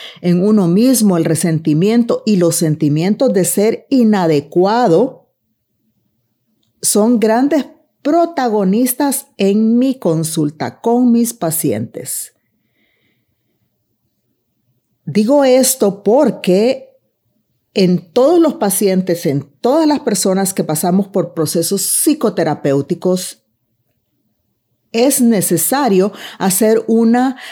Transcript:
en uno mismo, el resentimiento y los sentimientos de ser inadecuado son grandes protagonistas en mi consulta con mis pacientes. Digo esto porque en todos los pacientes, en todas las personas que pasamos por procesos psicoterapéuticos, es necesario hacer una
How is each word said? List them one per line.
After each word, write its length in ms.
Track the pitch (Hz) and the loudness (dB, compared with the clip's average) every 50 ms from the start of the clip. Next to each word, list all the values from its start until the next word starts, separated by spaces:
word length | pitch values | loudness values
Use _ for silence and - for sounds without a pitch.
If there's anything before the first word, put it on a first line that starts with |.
| - - - - | -20 -20 -14 -6
en 240 | - 180 175 175 190 | -2 0 0 2 2
uno 220 | 214 220 208 180 | 2 2 2 2
mismo, 500 | 165 175 208 240 262 254 220 214 196 180 | 2 2 2 2 2 2 2 2 2 2
el 80 | 165 160 | 2 0
resentimiento 960 | 156 156 - - 170 160 156 - 156 147 156 190 214 233 240 233 233 247 254 - | 0 -2 -2 -2 -2 -2 -2 -2 0 0 0 2 2 2 0 0 0 -2 -4 0
y 120 | 220 208 | 0 0
los 200 | 180 170 165 165 | 2 2 0 0
sentimientos 800 | - 170 156 151 156 160 147 147 156 170 196 214 - 277 240 185 | 0 -2 -2 -2 0 0 0 0 0 0 -2 -2 0 0 0 0
de 120 | 196 170 | 0 0
ser 420 | - - 202 208 226 - - - - | 0 0 0 0 0 -2 -4 -4 -2
inadecuado 1400 | 277 254 233 214 208 190 175 160 151 143 151 - - 175 185 196 220 247 247 185 160 180 254 262 - - _ _ _ _ _ _ _ _ _ _ _ _ _ _ _ _ _ _ _ _ _ _ _ _ _ _ _ _ _ _ _ - - | 0 2 2 2 2 2 2 2 0 0 -2 -2 0 0 2 2 2 2 2 2 2 2 2 0 -4 -12 _ _ _ _ _ _ _ _ _ _ _ _ _ _ _ _ _ _ _ _ _ _ _ _ _ _ _ _ _ _ _ -8 -6
son 360 | - - 208 208 240 247 214 | -2 0 0 2 2 2 2
grandes 460 | 226 214 220 240 269 285 330 285 - - - _ _ _ _ _ - | 2 0 0 2 0 0 0 -2 -4 -6 -14 _ _ _ _ _ -4
protagonistas 1200 | 285 330 339 339 339 339 285 254 233 214 214 196 185 196 233 254 247 - - 294 277 - - - _ _ | 0 0 0 0 0 -2 -4 -4 -2 0 0 0 0 0 0 0 -2 -2 -2 -2 -2 -4 -4 -8 _ _
en 420 | - 196 196 202 214 220 220 233 240 | -2 0 0 2 2 2 2 2 0
mi 160 | 262 269 254 | 0 -2 -2
consulta 840 | - - 175 160 160 160 160 - 165 147 147 - - 135 123 - _ | -2 -2 -2 -2 -2 -2 -4 -4 -4 -4 -4 -4 -6 -10 -10 -8 _
con 300 | - 233 240 247 254 240 | -4 -2 0 2 2 2
mis 220 | 233 233 233 233 - | 2 2 0 -2 -4
pacientes. 1000 | - 175 160 - - - 139 104 110 - - - - 131 - - - - - _ _ _ _ _ _ _ _ _ _ _ _ _ _ _ _ _ _ _ _ _ _ _ _ _ _ _ _ _ _ _ _ _ _ _ _ _ _ _ _ _ _ _ _ _ _ _ _ _ _ _ _ _ _ - | -6 -6 -6 -4 -4 -2 -2 -2 -4 -6 -8 -12 -14 -12 -12 -12 -12 -12 -16 _ _ _ _ _ _ _ _ _ _ _ _ _ _ _ _ _ _ _ _ _ _ _ _ _ _ _ _ _ _ _ _ _ _ _ _ _ _ _ _ _ _ _ _ _ _ _ _ _ _ _ _ _ _ -10
Digo 400 | 160 131 202 214 226 285 294 277 | -4 -2 0 2 2 2 4 4
esto 600 | 254 254 262 247 - - - 220 202 196 - - | 4 4 4 2 2 0 0 0 -2 -2 -2 0
porque 960 | 196 233 285 302 220 - - - 180 180 196 220 254 269 - - - _ _ _ _ _ _ _ _ _ _ _ _ _ _ _ _ - | 2 2 2 2 2 -2 -2 -2 0 2 2 2 0 -2 -4 -8 -20 _ _ _ _ _ _ _ _ _ _ _ _ _ _ _ _ -2
en 400 | 208 190 180 180 175 - _ - | 0 2 2 2 -2 -4 _ 0
todos 260 | 240 254 302 359 339 | 2 2 4 4 4
los 140 | 330 294 - | 2 2 0
pacientes, 720 | - 214 196 190 - 214 190 185 190 185 185 170 170 - | -2 -4 -2 -2 0 0 0 0 0 -2 -2 -4 -2 -2
en 240 | 156 135 143 135 - _ _ | -4 -4 -4 -6 -8 _ _
todas 260 | - 240 277 330 320 | -2 0 2 2 2
las 140 | 294 294 - | 2 0 0
personas 520 | - 233 208 - - 196 185 196 196 190 - | -2 -4 -4 -2 0 0 0 0 -2 -4 -4
que 100 | - 156 | -4 -4
pasamos 440 | 156 151 - 190 180 180 196 196 | -4 -4 -4 -2 0 0 0 0
por 260 | - - 190 170 175 - | -2 -2 -4 -4 -4 -4
procesos 480 | 165 156 - - 160 165 - 196 196 | -6 -4 -2 -2 -2 -2 -2 -4 -4
psicoterapéuticos, 1600 | - - - - - 320 294 - - 160 170 - 160 156 147 - - 143 135 139 139 - 175 170 - 180 185 185 - - - _ _ _ _ _ _ _ _ _ _ _ _ _ _ _ _ _ _ _ _ _ _ _ _ _ _ _ _ _ _ _ | -4 -4 -4 -2 0 0 0 0 -2 -2 -2 -2 -2 -2 -2 -2 -2 0 0 0 -2 -4 -6 -4 -2 -2 -2 -2 -4 -8 -16 _ _ _ _ _ _ _ _ _ _ _ _ _ _ _ _ _ _ _ _ _ _ _ _ _ _ _ _ _ _ _
es 300 | - 226 247 285 - - | -2 0 0 2 2 2
necesario 920 | 240 233 226 185 170 - 175 156 - - 262 285 285 226 196 185 190 214 - - - - - | 2 2 2 2 0 0 -2 -2 -2 -2 -2 0 0 2 2 2 0 0 -2 -8 -20 -16 -10
hacer 460 | - 180 196 185 - 220 214 220 220 - | -4 -2 -2 0 0 2 2 2 0 0
una 520 | - 226 226 226 226 233 247 254 269 254 - - - | 0 0 2 2 2 2 2 0 0 -2 -6 -12 -16